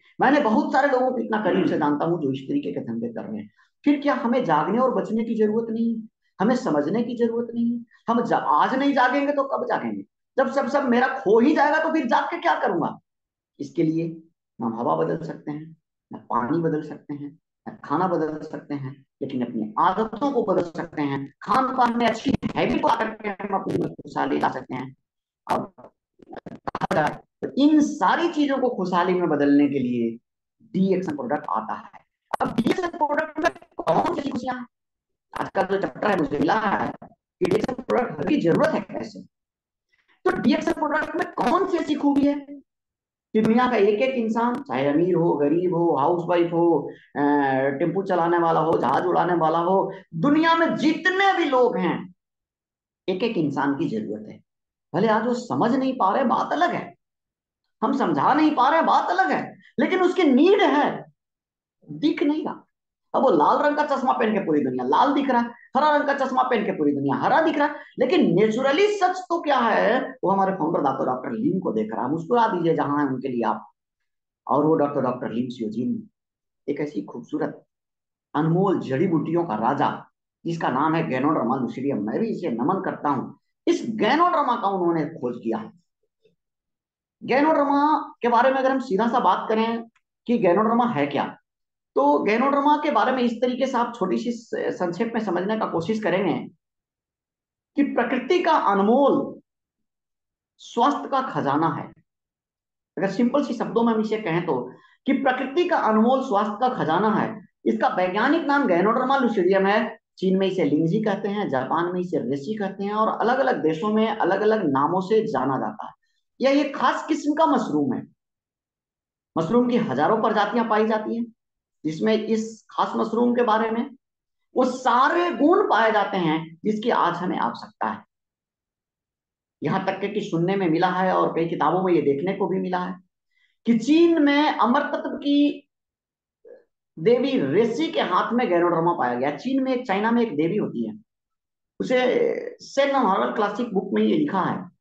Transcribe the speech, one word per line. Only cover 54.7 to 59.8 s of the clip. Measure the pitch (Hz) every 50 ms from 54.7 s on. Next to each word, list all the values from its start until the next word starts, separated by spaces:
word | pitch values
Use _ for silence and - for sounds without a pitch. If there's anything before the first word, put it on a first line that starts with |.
| _ _ _ _ -
भले | 170 214 220
आज | 214 220 220
वो | 247 240
समझ | 233 - - 131 139 202 233 269
नहीं | 262 269 262
पा | 254 - 202 190 -
रहे, | 269 269
बात | 240 - - - -
अलग | - 294 349 -
है, | 180 - - - - _ _ _ _ _ _ _ _ _ _ _ _ _ _ _ _ _
हम | 214 247 285
समझा | 277 214 180 143 139 151 202 262
नहीं | 302 311 302
पा | 285 247 240 294
रहे, | 320 330
बात | 262 - 220 285 - -
अलग | 359 381 381 311
है, | 220 - - - - - _ - _ -